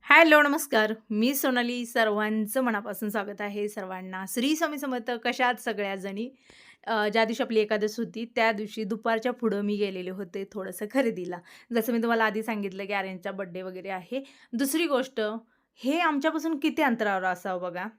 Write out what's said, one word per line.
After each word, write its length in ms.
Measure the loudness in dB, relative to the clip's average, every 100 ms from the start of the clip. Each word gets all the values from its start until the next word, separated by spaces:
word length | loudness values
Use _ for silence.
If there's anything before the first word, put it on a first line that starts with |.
हॅलो, 380 | 10 10 10 8
नमस्कार, 520 | 8 2 2 2 2 -2 _
मी 260 | 0 2 2
सोनाली. 500 | 2 2 0 -2 -2
सर्वांचं 760 | 2 2 2 0 0 0 0
मनापासून 480 | 0 0 -4 -6 -4
स्वागत 320 | -4 -4 -6
आहे. 280 | -6 -4 -6
सर्वांना 560 | -6 -8 -8 -8 -10 -6
श्री 280 | -2 0 0
स्वामी 220 | -2 -4
समर्थ. 340 | -4 -4 -4
कशा 320 | -4 -4 0
आहात 100 | 0 0
सगळ्याजणी? 680 | -4 -4 -4 -6 -8 -8 -10 -12 _ -20 -20 _ -4
अ, 200 | 0 2
ज्या 180 | 2 2
दिवशी 180 | 0
आपली 160 | 2 2
एकादस 400 | 2 2 0 -2
होती 320 | -6 -6 -6 2
त्या 160 | 2
दिवशी 320 | 2 -6 -6
दुपारच्या 500 | -4 -2 0 0 0
पुढं 280 | 0 0 0
मी 140 | 0 0
गेलेले 340 | -2 -2 -8
होते 380 | -8 -8 -8 -8
थोडंसं 340 | -8 -8 -8 -2
खरेदीला. 440 | 2 2 0 -8 -10 -12 -20 -4
जसं 200 | -2 0
मी 40 | 0
तुम्हाला 260 | 2 4
आधी 200 | 4 2
सांगितलं 420 | -4 -4 -6 -6 -4
की 80 |
आर्यनचा 380 | -4 -4 -6 -8
बर्थडे 300 | -8 -8 -8
वगैरे 280 | -10 -10 -8
आहे. 340 | -10 -6 -8 -8 -20 -8
दुसरी 340 | -2 0 0 2
गोष्ट, 340 | 0 0 -2 -4 -4 -12 _ _ _
हे 240 | -2 0
आमच्यापासून 600 | 2 2 0 0 -2 0
किती 220 | 0 2
अंतरावर 420 | 2 2 0 0
असावं 380 | 0 -2 -4 -4
बघा 240 | -6 -8 -10